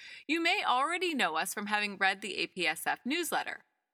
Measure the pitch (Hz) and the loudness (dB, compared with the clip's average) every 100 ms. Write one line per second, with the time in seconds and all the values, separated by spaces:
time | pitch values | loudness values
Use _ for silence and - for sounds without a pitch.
0 | - - - 330 330 403 - 247 294 349 | -18 -16 -2 0 2 2 2 2 2 0
1 | 359 285 185 156 190 220 208 208 208 190 | 0 2 2 2 -2 -4 0 0 0 2
2 | 196 196 208 - 170 185 160 165 151 147 | 2 2 -4 -4 -4 0 0 0 -2 -4
3 | 240 330 330 156 - - - _ _ | -2 -2 -2 -2 -4 -10 -16 _ _